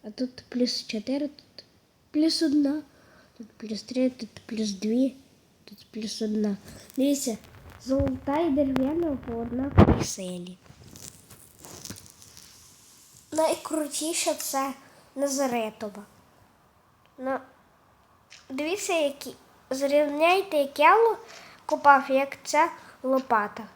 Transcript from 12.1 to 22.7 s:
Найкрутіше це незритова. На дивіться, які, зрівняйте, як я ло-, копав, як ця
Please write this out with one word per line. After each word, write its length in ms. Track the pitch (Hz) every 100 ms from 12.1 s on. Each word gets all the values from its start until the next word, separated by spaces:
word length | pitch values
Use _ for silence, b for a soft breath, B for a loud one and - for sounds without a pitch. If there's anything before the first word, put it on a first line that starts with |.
| - - - - - - - - - - - -
Найкрутіше 1000 | 311 320 359 - 311 294 - 311 339 -
це 400 | 294 - 269 269 262 B B B 262
незритова. 880 | 285 262 269 240 220 214 208 202 202 - _ _ _ _ _ _ _ _ _ -
На 240 | 262 262 - _ _ _ _ _ _ _ _ - _
дивіться, 440 | 269 302 403 -
які, 420 | 339 285 277 254 - - - _
зрівняйте, 880 | 262 277 294 294 285 330 381 392 311
як 220 | 277 285
я 160 | 302 415
ло-, 220 | 466 403 B B B B -
копав, 460 | 302 285 277 262
як 260 | 262 277 -
ця 280 | - 294 330